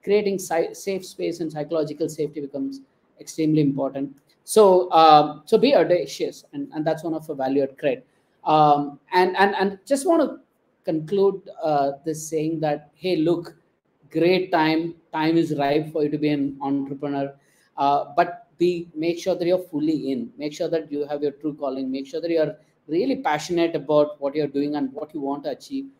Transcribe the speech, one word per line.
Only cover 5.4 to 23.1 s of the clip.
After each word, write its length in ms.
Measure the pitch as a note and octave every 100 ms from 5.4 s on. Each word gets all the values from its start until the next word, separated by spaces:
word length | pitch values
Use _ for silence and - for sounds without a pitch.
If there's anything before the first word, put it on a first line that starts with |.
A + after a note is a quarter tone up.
| -
so 120 | A3
be 160 | B3+
audacious, 720 | C4 D#3+ F3 - - D3+ - _
and, 160 | D3 C#3
and 100 | D#3
that's 180 | D#3 D#3
one 120 | E3+
of 120 | D#3+ D#3
the 80 |
value 280 | C#3+ C3 C#3
at 140 | C3+ C3+
Cred. 260 | D3+ B2 - _ _ _
Um, 560 | - D#3 D3+ D3 D3 - _
and, 240 | F#3 F#3 F#3
and, 180 | G3+ G3+
and 220 | G3 G3
just 220 | - C#4 F3
wanna 340 | E4 - E3+ _ _ _ _
conclude, 580 | - D#3+ D#3 G3 G3 F#3+ - -
uh, 300 | D#3 D3 C#3 C#3
this 240 | E3 D#3 -
saying 320 | D#3+ D#3 D#3+
that, 300 | D3+ D3 -
"Hey, 220 | _ F#3 E3+
look, 400 | D#3 E3+ E3+ - _ _ _ _ _
great 420 | D#3+ E3 F#3 F#3
time, 420 | E3 D#3 D#3+ E3 - _
time 240 | D#3 D#3 E3
is 200 | D#3+ D3
ripe 340 | C#3 D3 D#3
for 140 | D#3+
you 60 | D3
to 80 | D3+
be 100 | D3+
an 280 | D3 C#3 C3+
entrepreneur," 760 | C#3 C#3 C#3 C#3 C#3+ C#3 C#3 C#3 _ _ _ -
uh, 260 | C#3 C#3+ -
but 320 | - F3 F3 - _
be, 300 | F3 F3 F3
make 240 | D#3 E3 E3+
sure 160 | -
that 120 | F3 E3+
you're 120 | F3+
fully 540 | F3+ D3 D3+ D#3 C3
in, 180 | C3 A#2 -
make 160 | D3
sure 160 | D3 E3
that 240 | E3 D3+
you 120 | C#3+ C#3+
have 160 | D3
your 100 | D3
true 220 | C#3 D#3
calling, 360 | C#3+ C#3+ C3+ C3
make 160 | C3 C3+
sure 140 | D#3+
that 100 | E3
you're 240 | E3 D3+ C#3+ _ _ _
really 300 | D#3+ B3+